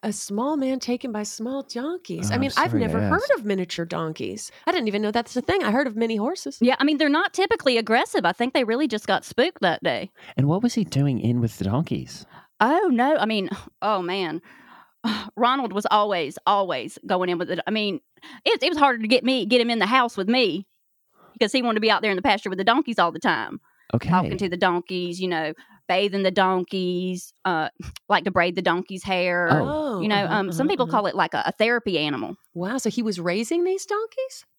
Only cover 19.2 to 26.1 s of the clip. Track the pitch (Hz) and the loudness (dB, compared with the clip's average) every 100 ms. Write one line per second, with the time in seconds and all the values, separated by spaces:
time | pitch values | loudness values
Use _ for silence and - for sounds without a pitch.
19.2 | 233 262 226 247 233 233 196 262 247 - | 4 0 4 4 4 0 2 4 2 0
20.2 | 190 247 226 165 196 _ _ _ _ _ | 0 2 2 0 -8 _ _ _ _ _
21.2 | _ - 214 262 247 220 220 208 214 190 | _ -2 0 2 2 2 4 4 2 0
22.2 | 240 208 - 190 196 240 302 226 170 165 | 0 0 -2 -2 2 2 2 2 2 2
23.2 | 208 156 110 - _ _ _ 117 - 180 | 0 0 -2 -10 _ _ _ -2 2 2
24.2 | 180 185 196 180 190 175 175 185 180 175 | 2 -2 -2 0 2 0 -2 -4 -4 -4
25.2 | 185 170 156 156 - - _ 185 202 | -2 -2 -4 -8 -16 -20 _ 0 2